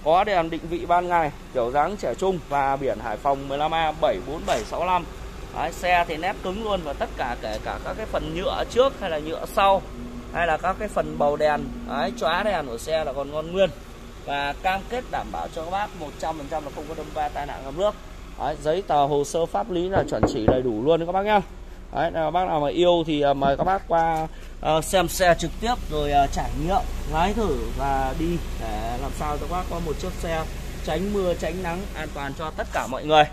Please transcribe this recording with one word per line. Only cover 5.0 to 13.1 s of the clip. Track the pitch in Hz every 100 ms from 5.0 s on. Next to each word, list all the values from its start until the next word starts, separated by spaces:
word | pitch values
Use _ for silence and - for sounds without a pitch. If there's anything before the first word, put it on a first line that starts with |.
| 165 - - - - -
Đấy, | 151
xe | 160 180 175 170
thì | 156
nét | 175 -
cứng | 190 190
luôn | 220 196
và | 156
tất | 139 220 -
cả | 135 123
kể | 113 110 117
cả | 104 -
các | 185
cái | 220
phần | 160 151 160
nhựa | 190 95 156
trước | 220 269 269
hay | 196
là | 156
nhựa | 151 160 - -
sau | 196 196 147 - - - -
hay | 160 170
là | 156
các | 175 185
cái | -
phần | - 151 151
bầu | 147 147
đèn, | 151 147 139 120 -
đấy, | 127 170 -
chóa | 175 175
đèn | 208 180 143
của | 117
xe | - 160
là | 151